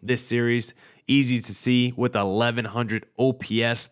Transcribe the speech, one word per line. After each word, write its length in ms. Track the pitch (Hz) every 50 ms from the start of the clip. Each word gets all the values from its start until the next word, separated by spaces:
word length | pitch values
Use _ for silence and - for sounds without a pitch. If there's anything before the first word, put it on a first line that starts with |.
| -
this 220 | 113 127 120 -
series. 500 | - 120 120 120 120 120 120 113 - - _ - - _ _ _
Easy 340 | - 135 143 139 123 127 117
to 140 | 104 - 98
see 380 | - - 127 123 123 123 123 123
with 200 | - 123 120 120
eleven 480 | 104 101 98 95 110 117 120 117 120 110
hundred 400 | 104 104 120 117 104 110 107 - _ _ -
O 160 | 127 131 120
P 280 | 123 - - 107 113 113
S, 260 | 117 117 117 - -